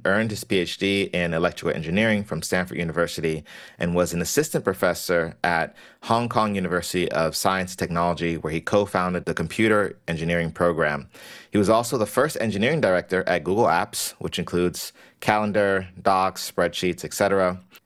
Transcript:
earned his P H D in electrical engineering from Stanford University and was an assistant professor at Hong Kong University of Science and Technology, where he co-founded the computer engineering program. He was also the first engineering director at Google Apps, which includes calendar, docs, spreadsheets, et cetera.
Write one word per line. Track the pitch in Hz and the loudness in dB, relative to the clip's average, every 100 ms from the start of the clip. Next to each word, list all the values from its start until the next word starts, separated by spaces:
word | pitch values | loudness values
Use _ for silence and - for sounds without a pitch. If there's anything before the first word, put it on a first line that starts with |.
| 92 | 2
earned | 101 113 | 2 0
his | 120 - | -4 -2
P | 98 | 0
H | 85 - | 0 0
D | 98 98 98 | 0 2 0
in | 87 87 | 0 0
electrical | 82 87 - 82 - | 0 0 -2 -4 -2
engineering | 80 92 113 104 | -2 2 2 0
from | 101 80 | -2 -6
Stanford | - 92 90 67 | -2 -2 -2 -4
University | 82 78 85 - 80 78 - - - - | -4 -2 -2 -2 -4 -4 -8 -18 -14 -4
and | 87 | 0
was | 87 87 | 2 2
an | 85 | 0
assistant | 85 - 156 - | -2 0 0 0
professor | - 92 92 87 - 87 82 - | -2 0 0 0 0 0 0 -2
at | - 85 78 - - - | 0 0 -2 -8 -20 -8
Hong | - 113 120 | 0 0 2
Kong | 117 107 101 | 0 2 0
University | 90 87 85 92 85 | 0 -2 -2 -2 0
of | 76 80 - | 0 0 0
Science | 98 95 92 | 0 0 -2
and | - | -4
Technology, | 85 85 85 80 85 80 | -2 0 0 0 -2 -4
where | 78 | -4
he | 80 | -6
co-founded | - 104 101 95 90 87 73 | 0 0 2 0 0 -2 -4
the | |
computer | 80 85 - 110 107 98 - - | -4 -4 0 2 2 0 -4 -8
engineering | 82 82 87 82 | -4 0 0 -2
program. | - 87 80 76 73 67 - - - - | 0 0 2 0 -2 -8 -18 -20 -20 -2
He | 104 | 2
was | 98 | 4
also | 110 120 131 | 4 2 -2
the | 104 | 0
first | - 151 - | 0 0 0
engineering | 110 98 120 160 | -2 0 0 2
director | 107 90 85 92 - | 2 2 0 0 0
at | 87 | 0
Google | 80 101 101 | 0 2 4
Apps, | 82 104 - - - | 2 0 -4 -8 -6
which | 85 - | -8 -6
includes | 82 87 90 82 - - - - | -2 0 0 -2 -12 -16 -20 -4
calendar, | - 107 107 104 101 98 92 - | 2 2 2 2 2 2 -2 -2
docs, | 101 95 95 - - | 2 4 2 -2 -6
spreadsheets, | - 87 - 90 85 | 0 0 0 -2 -2
et | - | -4
cetera. | - 101 98 92 92 - - | 0 2 4 2 0 -10 -20